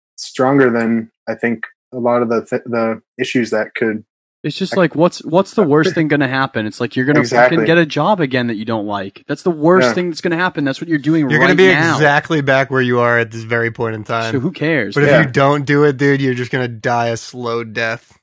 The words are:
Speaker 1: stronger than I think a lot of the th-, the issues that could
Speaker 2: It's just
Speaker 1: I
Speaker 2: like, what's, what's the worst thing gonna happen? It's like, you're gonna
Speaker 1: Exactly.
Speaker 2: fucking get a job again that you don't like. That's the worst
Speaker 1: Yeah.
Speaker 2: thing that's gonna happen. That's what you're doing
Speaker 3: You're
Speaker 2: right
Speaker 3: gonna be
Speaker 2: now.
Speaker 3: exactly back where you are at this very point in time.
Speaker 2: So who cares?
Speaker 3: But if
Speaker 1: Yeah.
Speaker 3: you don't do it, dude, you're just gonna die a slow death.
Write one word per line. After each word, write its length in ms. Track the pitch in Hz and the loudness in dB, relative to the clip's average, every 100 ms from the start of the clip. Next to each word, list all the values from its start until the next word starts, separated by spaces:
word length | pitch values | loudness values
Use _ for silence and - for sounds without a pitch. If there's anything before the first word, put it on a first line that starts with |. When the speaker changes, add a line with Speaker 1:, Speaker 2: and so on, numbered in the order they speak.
| _ - | _ -18
Speaker 1:
stronger 520 | - - 131 143 131 | -16 -2 2 4 4
than 420 | 117 113 113 110 _ - | 2 0 -2 -4 _ -10
I 80 | 110 | -4
think 280 | 120 113 - _ _ | -4 -4 -10 _ _
a 40 | 127 | -4
lot 220 | 120 120 | 0 0
of 80 | 120 | 0
the 160 | 117 - | -2 -2
th-, 160 | 127 - | -8 -4
the 360 | 117 113 110 _ - | -4 -2 -4 _ -8
issues 320 | 127 131 110 | -4 -2 -2
that 220 | 107 107 - | -2 -4 -4
could 280 | 117 110 107 _ _ _ | -4 -4 -10 _ _ _
Speaker 2:
It's 140 | 151 - | -10 -6
just 160 | 190 | -4
Speaker 1:
I 80 | - | 0
Speaker 2:
like, 120 | 170 143 | 0 2
what's, 280 | 175 - | 0 0
what's 300 | - 165 196 | -2 -2 0
the 100 | - | 0
worst 320 | 180 147 160 175 | 2 2 2 0
thing 120 | 156 | 0
gonna 180 | 147 135 | 0 0
happen? 380 | 135 135 - 107 | -2 -4 -4 -6
It's 140 | - | -6
like, 140 | 120 - | -6 -2
you're 100 | 127 | 2
gonna 140 | 147 | 2
Speaker 1:
Exactly. 360 | 120 123 123 165 | 2 4 4 4
Speaker 2:
fucking 80 | 110 | 2
get 120 | 165 | 2
a 80 | 160 | 2
job 340 | 139 156 208 | 0 0 0
again 280 | 147 127 120 | 0 -2 -2
that 80 | 107 | -4
you 100 | 110 | -4
don't 200 | 113 104 | -6 -4
like. 360 | 101 98 - _ | -6 -8 -14 _
That's 160 | 143 | -6
the 80 | - | -4
worst 360 | 160 151 185 123 | 0 4 4 4
Speaker 1:
Yeah. 60 | |
Speaker 2:
thing 160 | 185 180 | 0 -4
that's 120 | 156 | -4
gonna 140 | 185 170 | -4 -2
happen. 260 | 180 175 139 | -4 -2 -4
That's 160 | 135 | -4
what 80 | 165 | -4
you're 80 | 156 | -2
doing 300 | 139 160 143 | 0 0 2
Speaker 3:
You're 100 | 147 | 2
Speaker 2:
right 60 | - | 2
Speaker 3:
gonna 80 | 170 | 4
be 120 | 190 | 4
Speaker 2:
now. 280 | 180 165 143 | 4 2 2
Speaker 3:
exactly 460 | 151 143 - 165 | 4 2 0 -2
back 280 | 139 135 135 | 2 2 2
where 120 | 131 | 0
you 180 | 123 123 | 0 2
are 180 | 120 120 | 2 2
at 140 | 117 | 0
this 120 | 113 | -6
very 280 | 110 117 117 | -4 -2 -2
point 240 | 110 117 110 | -2 -6 -6
in 80 | |
time. 300 | 107 117 113 | -6 -4 -2
Speaker 2:
So 60 | 127 | -4
who 120 | 135 | -4
cares? 440 | - 151 160 101 101 | -4 -2 -2 -2 0
Speaker 3:
But 80 | |
if 60 | 143 | 4
Speaker 1:
Yeah. 120 | 135 | 4
Speaker 3:
you 60 | 131 | 2
don't 340 | 123 139 147 139 | 2 2 2 2
do 180 | 143 147 | 2 4
it, 120 | 131 | 2
dude, 240 | 143 139 | 0 2
you're 120 | 135 | 0
just 180 | 123 123 | -2 -4
gonna 160 | 135 123 | -4 -4
die 400 | 113 127 120 117 | -4 -2 -2 -2
a 100 | 117 | -4
slow 460 | - 127 120 117 | -8 -10 -6 -6
death. 540 | 113 107 113 117 _ _ | -6 -4 -4 -4 _ _